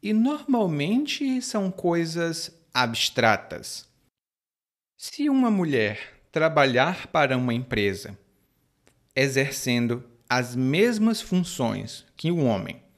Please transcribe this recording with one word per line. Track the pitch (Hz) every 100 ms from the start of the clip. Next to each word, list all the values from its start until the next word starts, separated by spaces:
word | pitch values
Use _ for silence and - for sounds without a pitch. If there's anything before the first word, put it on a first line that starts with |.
E | 202
normalmente | 214 240 294 - 240 190 147 147 233 294 - 277 254
são | 247 220 190
coisas | 185 175 170 165 165 170 165 - _ _
abstratas. | 127 123 117 - - 117 101 - 80 - - - _ _ _ _ _ _ _ _ _ _ _
Se | - - 294
uma | 269 247
mulher | 202 170 131 104 104 - - _
trabalhar | 160 160 151 135 120 143 180 -
para | 160 143 127
uma | 127
empresa, | 120 127 110 101 95 - 98 _ _ _ _ _ _ _ _ _ -
exercendo | 139 131 139 - - 120 120 120 - _ _
as | 123 120 120
mesmas | 131 156 226 220 220 220
funções | - 185 175 - 113 101 107 - _ -
que | 156
o | 170
homem, | 135 104 - - _